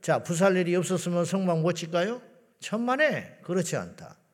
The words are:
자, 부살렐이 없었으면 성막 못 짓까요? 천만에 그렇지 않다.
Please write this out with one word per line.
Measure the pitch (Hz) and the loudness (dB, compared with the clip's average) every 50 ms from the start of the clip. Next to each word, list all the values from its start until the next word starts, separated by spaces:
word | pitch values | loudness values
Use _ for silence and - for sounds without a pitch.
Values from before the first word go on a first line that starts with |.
자, | - - 160 123 - | 2 2 0 0 2
부살렐이 | - 170 160 185 196 185 185 180 165 175 | -2 0 2 4 4 4 4 2 2 2
없었으면 | 180 175 170 185 175 - 180 175 175 175 | 0 0 0 -2 -2 -2 -2 0 0 0
성막 | 170 180 190 190 185 170 160 | 0 0 0 0 2 0 2
못 | 156 175 175 | 2 0 0
짓까요? | 165 175 160 165 175 175 202 233 247 - - - - _ _ _ _ | -2 -6 -2 0 0 0 0 -2 -8 -10 -20 -20 -20 _ _ _ _
천만에 | - - - 220 233 240 254 269 311 302 220 135 95 - - - - | -10 -6 -4 -2 0 0 2 2 2 2 2 0 -6 -8 -16 -20 -8
그렇지 | - 175 190 170 - - | -4 -2 -2 0 0 -2
않다. | 135 92 87 87 - - - - _ _ _ | -4 -4 -6 -12 -16 -18 -20 -20 _ _ _